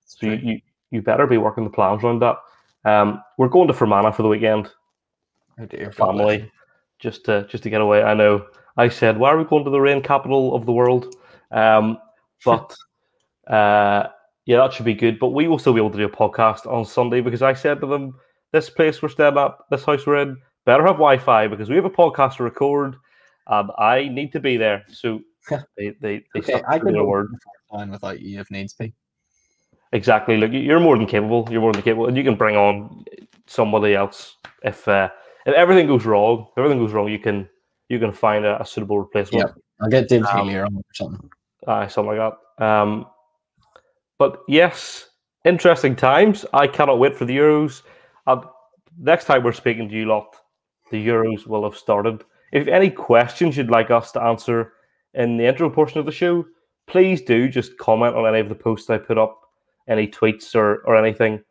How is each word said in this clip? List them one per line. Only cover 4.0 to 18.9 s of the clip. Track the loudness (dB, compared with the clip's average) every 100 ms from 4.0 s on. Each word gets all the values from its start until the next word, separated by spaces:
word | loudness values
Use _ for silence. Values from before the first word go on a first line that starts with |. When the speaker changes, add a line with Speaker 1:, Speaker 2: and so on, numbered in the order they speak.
| 2
Speaker 2:
for | 0
the | 0
weekend. | 0 0 -2 -4 _ _ _ _ _ _ _ _ -20
Speaker 1:
Oh | -16
dear, | -14 -14 -4
God | -4
bless | 0
Speaker 2:
Family, | 0 -2
Speaker 1:
you. | -8 _ _ _ _ _
Speaker 2:
just | -12 -10 -2
to, | -2 -4
just | -12
to | -6
get | -2
away. | 2 4
I | 4
know. | 4 4 2 -4 _ _ 0
I | 0
said, | 2 0 2
"Why | 2
are | 2
we |
going | 2 -2
to | 0
the | 0
rain | 2 0
capital | 0 -2 0 -2 0
of | -4
the | -2
world?" | 2 2 2 -2 -18 _ _ _
Um, | 0 4 4 2 -4 -14 _
Speaker 1:
<laughs> | _ _ 0
Speaker 2:
but, | 0 -2 -20 _ _ _ _ _ _ -2
uh, | 2 4 4 2 0 -4 -10 _ _ 0
yeah, | 2
that | 2
should | 0 -4
be |
good. | 0 0 0
But | -2
we | 0 0
will | 0
still | 2
be | 2
able | 0
to | -2
do | -6
a |
podcast | -2 -4 2 0 0 -6
on | -6 -4
Sunday | -4 -2 -2
because | -4 -2
I | -2
said | 0 -4 -4
to | -4
them, | -6 -8 -16 _ _ _
"This | -2 -2
place | 0 0